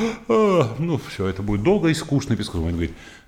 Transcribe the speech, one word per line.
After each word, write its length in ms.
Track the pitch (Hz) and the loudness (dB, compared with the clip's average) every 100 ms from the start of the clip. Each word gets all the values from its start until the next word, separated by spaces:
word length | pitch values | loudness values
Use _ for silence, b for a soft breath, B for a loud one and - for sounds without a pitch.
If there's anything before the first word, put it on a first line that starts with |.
| 226 220 - | -4 -4 0
«А, 400 | 226 214 185 123 117 | 2 4 4 2 0
ну 220 | 165 139 - | -2 -2 -4
все, 200 | - 95 | -4 -4
это 120 | 92 | -2
будет 200 | 104 104 | -2 0
долго 260 | 110 202 165 | 2 2 2
и 60 | |
скучно, 400 | 160 - 143 - | 0 0 -2 0
и 20 | 107 | -2
бесконечно». 300 | 104 87 82 | -2 -4 -2
Он 60 | |
говорит: 180 | 85 82 B B B | -2 -4 B B B